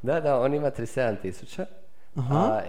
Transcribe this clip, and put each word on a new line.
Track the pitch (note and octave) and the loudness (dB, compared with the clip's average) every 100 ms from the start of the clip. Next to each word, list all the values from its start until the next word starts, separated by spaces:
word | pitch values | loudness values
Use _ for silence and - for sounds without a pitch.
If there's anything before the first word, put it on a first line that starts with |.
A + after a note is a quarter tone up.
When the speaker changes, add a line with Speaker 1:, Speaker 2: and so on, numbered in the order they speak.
Speaker 1:
Da, | A#2+ E3 | 0 2
da, | D3+ C3 | 4 4
on | C3 | 4
ima | D3 C#3+ | 2 0
trideset | - A#2 | -2 -2
sedam | C3+ A#2+ G2+ | 0 0 0
tisuća. | F#2+ F2+ - - F#3 - - - - - | -4 -6 -8 -8 -8 -8 -10 -10 -8 -4
Speaker 2:
Aha. | B2+ C#3+ | 0 2
Speaker 1:
A, | G#3+ A2 | 4 2